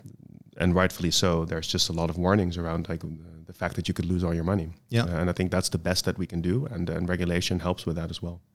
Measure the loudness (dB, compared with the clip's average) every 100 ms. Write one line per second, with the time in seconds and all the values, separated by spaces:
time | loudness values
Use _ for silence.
0 | -18 -20 -20 -20 -12 0 4 6 4 2
1 | 0 4 4 4 0 -4 -2 0 0 0
2 | -2 2 4 4 4 0 -2 -4 -4 -6
3 | -8 -12 -14 -18 -18 -6 -4 -2 -2 0
4 | 0 2 2 0 2 0 0 -8 -2 0
5 | 0 0 0 0 2 2 0 0 0 0
6 | 0 -2 -2 -2 0 0 -2 -4 -4 -2
7 | 0 0 0 0 0 0 0 -2 -2 -4
8 | -4 -6 -8 -10 -16